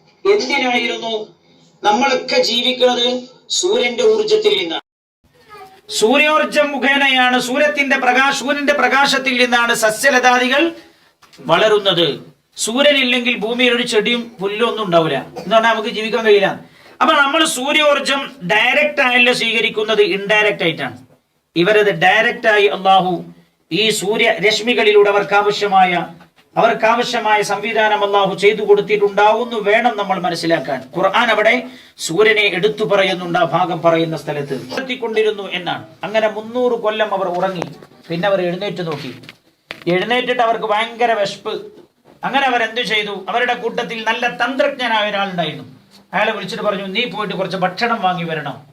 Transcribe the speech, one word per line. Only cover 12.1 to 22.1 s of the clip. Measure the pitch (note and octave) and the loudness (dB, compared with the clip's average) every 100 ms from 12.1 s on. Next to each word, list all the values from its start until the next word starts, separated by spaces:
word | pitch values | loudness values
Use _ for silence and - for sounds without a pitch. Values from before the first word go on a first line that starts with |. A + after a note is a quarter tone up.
| B2+ - _ _ - | -2 -10 _ _ -8
സൂര്യനില്ലെങ്കിൽ | - A#3+ C#4+ C#4+ B3+ B3 A#3 G3+ | -4 2 2 2 0 0 -2 -4
ഭൂമിയിൽ | G#3 A#3+ B3 | -4 0 2
ഒരു | A#3+ | 2
ചെടിയും | A#3+ A3 A3 A#3+ A#3 - | 0 0 0 -2 -4 -8
പുല്ലും | G3 G#3 A#3 | -6 -2 -2
ഒന്നും | A3 G#3 | -2 0
ഉണ്ടാവില്ല. | E3+ D#3+ C3+ C3 - | 2 2 -2 -6 -12
എന്ന് | F3+ A3 | 0 2
പറഞ്ഞാൽ | A3+ | 4
നമുക്ക് | A3+ G#3+ | 2 -2
ജീവിക്കാൻ | G3+ A3 A#3 A3 | -6 -4 0 4
കഴിയില്ല. | G3+ F#3+ - - _ - - | 4 4 -2 -12 _ -16 -2
അപ്പൊ | B3+ C4+ | 2 4
നമ്മൾ | C#4 D#4+ D#4+ | 2 2 0
സൂര്യോർജം | B3 C4+ D4+ D4 C4 - C#4 C#4 - F3 | -2 -2 2 2 2 0 -4 -6 -10 -2
ഡയറക്റ്റ് | - A#3+ C#4 D4 D4 | 0 2 2 0 0
ആയല്ല | B3+ B3 A#3+ | 2 4 2
സ്വീകരിക്കുന്നത്, | B3 A3+ A3+ G#3+ G#3+ G#3+ G#3+ | 2 0 -2 -2 -2 0 2
ഇൻഡയറക്റ്റ് | G#3 G3 G3 G#3+ F3+ E3 | 2 0 0 2 2 0
ആയിട്ടാണ്. | F3 D#3 C3 A#2 - _ _ _ _ D#3+ | -2 -4 -6 -10 -20 _ _ _ _ 0
ഇവരത് | F3 G#3+ G3+ | 2 4 4
ഡയറക്റ്റ് | E3 F#3 | 2 2